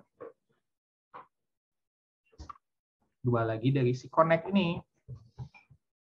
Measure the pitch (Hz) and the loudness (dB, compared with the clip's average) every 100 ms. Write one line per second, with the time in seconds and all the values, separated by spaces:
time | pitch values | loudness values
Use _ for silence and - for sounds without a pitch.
0 | - _ - - _ _ _ _ _ _ | -12 _ -20 -20 _ _ _ _ _ _
1 | _ - - _ _ _ _ _ _ _ | _ -20 -20 _ _ _ _ _ _ _
2 | _ _ _ - - - _ _ _ _ | _ _ _ -18 -18 -18 _ _ _ _
3 | _ _ 123 117 110 110 123 139 123 127 | _ _ 0 0 0 0 0 2 2 0
4 | - - 160 165 185 196 170 180 - _ | -2 2 4 2 2 2 2 0 -8 _
5 | - 123 - - - - _ - _ _ | -18 -18 -18 -16 -16 -16 _ -20 _ _
6 | _ | _